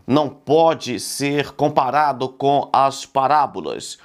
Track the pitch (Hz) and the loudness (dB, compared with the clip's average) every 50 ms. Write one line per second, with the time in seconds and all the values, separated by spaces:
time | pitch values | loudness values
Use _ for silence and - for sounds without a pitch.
0 | - - 123 151 151 127 - - _ - 147 160 165 165 156 120 - 123 120 92 | -4 0 2 2 2 0 -6 -12 _ 2 2 4 4 4 2 0 -4 -6 -6 -6
1 | - - - - 139 143 143 147 139 - - - 143 147 147 156 135 123 - 147 | -6 -8 -8 -4 -4 -2 0 -2 -2 -4 -4 -2 -2 0 2 0 0 2 2 0
2 | 151 143 131 120 131 127 131 - 143 139 143 135 - - - 131 135 139 131 - | 0 0 0 -2 -4 -6 -6 -2 0 2 2 2 0 2 2 2 2 2 0 -4
3 | - - - 135 135 131 147 151 139 110 90 95 78 71 53 - - - - - | -14 -4 -2 0 2 2 2 2 2 0 -4 -8 -8 -8 -8 -8 -10 -14 -16 -18